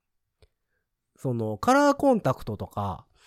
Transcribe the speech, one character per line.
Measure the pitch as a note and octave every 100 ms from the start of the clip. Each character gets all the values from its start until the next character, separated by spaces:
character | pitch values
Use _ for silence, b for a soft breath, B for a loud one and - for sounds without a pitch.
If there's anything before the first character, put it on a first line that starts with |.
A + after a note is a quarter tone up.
| _ _ _ _ _ _ _ _ _ _ _ _
そ | C3+
の、 | A#2 G#2+ G#2+
カ | -
ラ | C#4 C#4+
ー |
コ | C#4 C#4+
ン | A3+
タ | C3+
ク | -
ト | - G#2
と | F#3+
か、 | - G2+ E2 - b